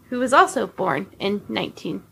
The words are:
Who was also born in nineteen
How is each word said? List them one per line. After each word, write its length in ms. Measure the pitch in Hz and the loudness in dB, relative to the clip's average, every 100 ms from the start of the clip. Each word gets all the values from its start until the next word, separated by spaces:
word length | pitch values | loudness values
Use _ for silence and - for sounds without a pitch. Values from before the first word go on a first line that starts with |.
| - | -10
Who 100 | 247 | -4
was 120 | 254 | 4
also 340 | 285 349 254 190 | 6 6 4 -4
born 400 | - 185 143 190 - | -2 -2 0 -4 -6
in 240 | 202 202 - | -2 -2 -4
nineteen 560 | 110 - - 185 196 - | -6 -6 -8 -8 -8 -10